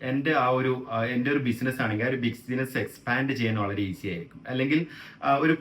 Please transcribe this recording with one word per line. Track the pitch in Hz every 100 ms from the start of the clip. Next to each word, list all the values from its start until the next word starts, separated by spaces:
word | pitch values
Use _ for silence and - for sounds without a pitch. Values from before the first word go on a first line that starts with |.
എൻ്റെ | 127 135 156
ആ | 147 127
ഒരു, | 127 131 127 120
ആ, | 113
എൻ്റെ | 117 123 135
ഒരു | 143
ബിസിനസ് | 123 110 131 127
ആണെങ്കിൽ | 110 107
ആ | 123
ഒരു | 131
ബിസിനസ് | 117 113 - 127 131 117
എക്സ്പാൻഡ് | 104 - - 127 135
ചെയ്യാൻ | 120 113 110
വളരെ | 101 101
ഈസി | 95 85 98
ആയിരിക്കും. | 85 82 - -
അല്ലെങ്കിൽ, | 131 135 156 165 - - -
ആ, | 143 139
ഒരു | 160 160